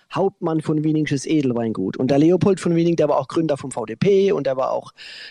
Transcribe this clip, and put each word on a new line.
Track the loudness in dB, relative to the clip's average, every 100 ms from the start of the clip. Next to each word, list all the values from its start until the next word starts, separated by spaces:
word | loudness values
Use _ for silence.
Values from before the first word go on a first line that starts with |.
| _
Hauptmann | -2 -2 -2 -2 -2
von | 0 0
Winningsches | 0 0 0 -2 0
Edelweingut. | 0 2 0 -2 -2 -4 -2
Und | 0
der | 4
Leopold | 4 4 2 2
von | 0 0
Winning, | 2 2
der | 2
war | 0
auch | 0
Gründer | -2 -2 -4
vom | -6
V | -10 -10
D | -2
P | 2 4 2
und | 0 -2
der | -2
war | -2
auch | -4 -8 -18 -20 -20 -18